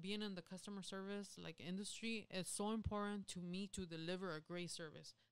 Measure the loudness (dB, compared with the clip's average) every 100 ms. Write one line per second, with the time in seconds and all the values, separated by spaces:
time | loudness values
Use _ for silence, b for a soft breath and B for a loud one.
0 | 0 2 2 -2 -6 -8 -4 -4 -2 -2
1 | -2 -2 -2 -6 -6 -4 -2 0 0 0
2 | 0 0 0 -2 0 2 4 4 4 4
3 | 4 2 0 -2 0 0 0 -2 -2 0
4 | 2 2 2 0 0 -2 0 -2 -4 -8
5 | -12 -16 b